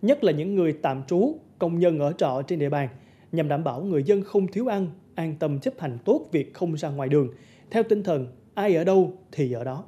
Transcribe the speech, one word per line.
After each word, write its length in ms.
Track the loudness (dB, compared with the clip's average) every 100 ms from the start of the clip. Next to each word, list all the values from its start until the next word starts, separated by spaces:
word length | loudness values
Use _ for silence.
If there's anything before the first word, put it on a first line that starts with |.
nhất 220 | 2 4
là 80 | 4
những 220 | 2 0
người 180 | 0 0 0
tạm 200 | -2 -2 -2
trú, 280 | 2 2 -2 -14 -4
công 200 | -2 2
nhân 200 | 2 2
ở 140 | -2
trọ 300 | 0 -2 -2 -4
trên 120 | -2
địa 100 | 0
bàn, 200 | 0 -2 -8 -20 _ -8
nhằm 160 | -2 0
đảm 160 | 0
bảo 180 | -2 -4
người 200 | -2 -2
dân 200 | 2 2
không 240 | 2 0 0
thiếu 200 | -2 -2
ăn, 240 | -2 -4 -8 _
an 220 | -8 -6 -4
tâm 220 | -2 -2
chấp 140 | -4 -6
hành 200 | -8 -6
tốt 220 | 0 0 2
việc 220 | -4 -4
không 220 | -4 -4 -4
ra 120 | -6
ngoài 200 | -4 2
đường, 200 | 2 2 -4 -20 -20 -4
theo 120 | -2
tinh 200 | 2 0
thần 240 | 2 -2 -2 -12 _
ai 200 | -2 2
ở 100 | 2
đâu 280 | 4 4 4 -2 -14
thì 200 | -4 -2
ở 120 | -2
đó. 200 | -6 -8